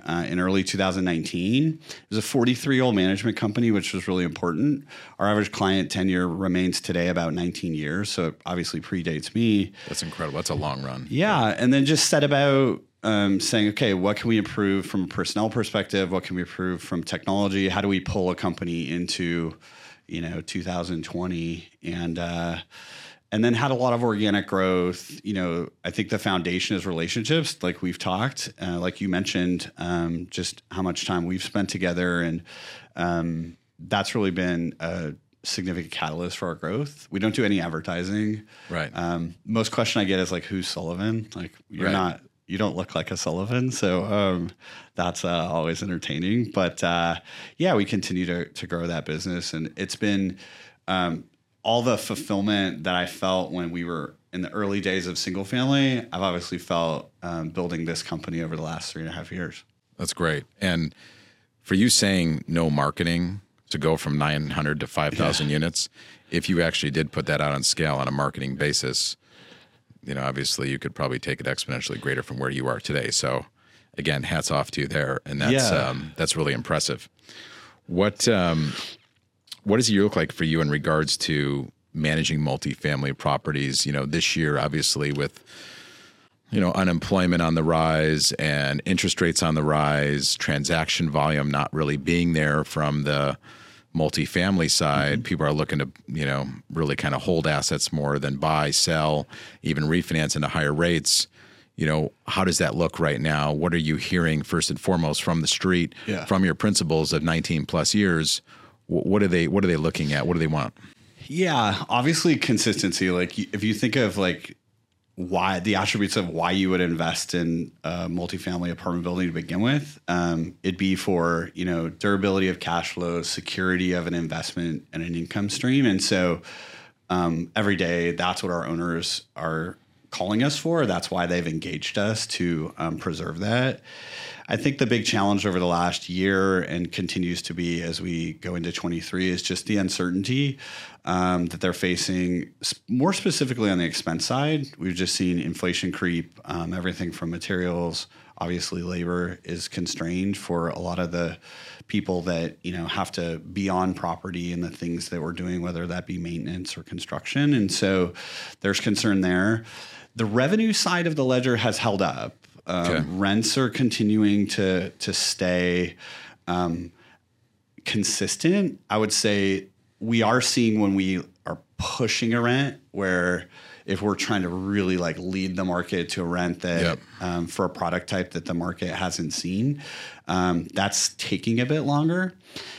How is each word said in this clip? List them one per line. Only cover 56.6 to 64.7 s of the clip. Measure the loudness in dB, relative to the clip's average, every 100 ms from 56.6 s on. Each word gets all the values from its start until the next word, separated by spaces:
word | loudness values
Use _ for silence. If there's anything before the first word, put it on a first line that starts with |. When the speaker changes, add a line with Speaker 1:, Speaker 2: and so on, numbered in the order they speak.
| -2 0 0 -2 -6 _
Speaker 1:
um, | -8 -6 -6
building | -4 -4 -2 -4
this | -4
company | -6 -8 -6 -6
over | -4
the | -4
last | -6 -8 -10
three | -10
and | -10
a |
half | -10 -10
years. | -8 -8 -10 -20 _ _ -10
Speaker 2:
That's | -8
great. | -2 0 0 -4 _
And | 0 0 -2 -6 -20 -20 -20 _ _ _
for | 0
you | 4 6
saying | 6 4 4 2 0 0
no | 2 2
marketing | 4 2 0 0 2 0 -4 -12 _ -8
to | -2
go | 2 2
from | 0 0
nine | 2 0 -2
hundred | -2 -2